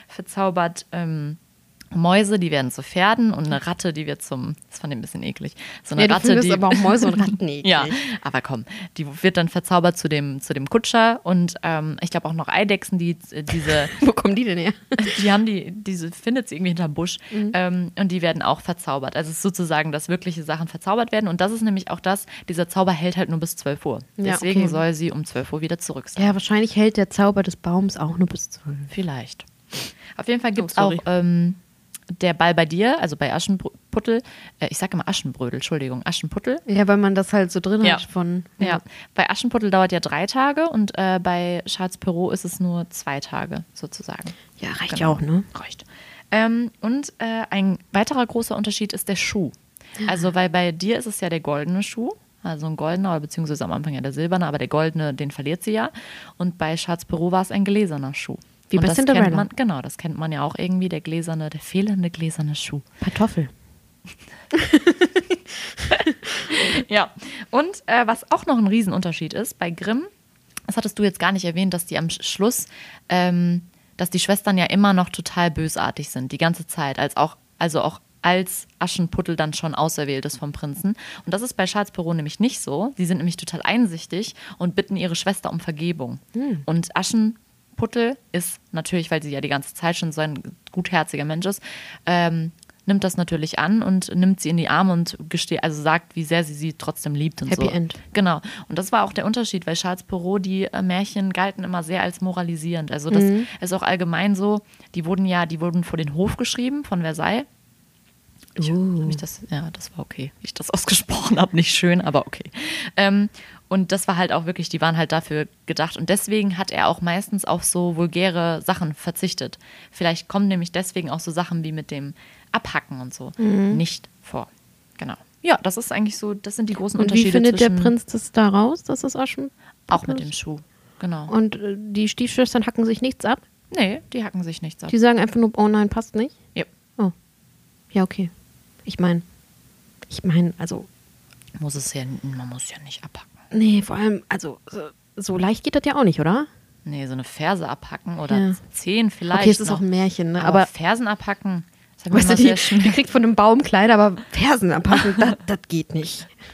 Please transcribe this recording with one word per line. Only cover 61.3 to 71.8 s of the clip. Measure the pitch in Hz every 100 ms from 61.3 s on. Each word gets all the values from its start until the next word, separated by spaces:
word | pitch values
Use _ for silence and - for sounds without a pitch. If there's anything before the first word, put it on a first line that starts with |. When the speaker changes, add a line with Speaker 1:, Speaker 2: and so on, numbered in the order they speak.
| 160 151
Speaker 1:
der | 156
fehlende | - 185 208 190 175
gläserne | 165 165 160 151
Schuh. | 147 - 147 - -
Speaker 2:
Kartoffel. | 185 - 220 - 139 - - - _ _ - - - - -
<laughs> | 320 - 302 349 339 359 370 - 370 - - - - - - 320 - - - - 320 - 294 254
Speaker 1:
Ja. | - - - 269 - 214
Und, | 254 339 - -
äh, | 240 220
was | 226 -
auch | 339 -
noch | 247
ein | 202
Riesenunterschied | 226 196 185 180 156 156
ist, | - 240 -
bei | 175
Grimm, | 165 185 240 392 _ _ _ _ - -
das | 233
hattest | 208 -
du |
jetzt | 202 -
gar | 175
nicht | 196
erwähnt, | 180 170 190
dass | 175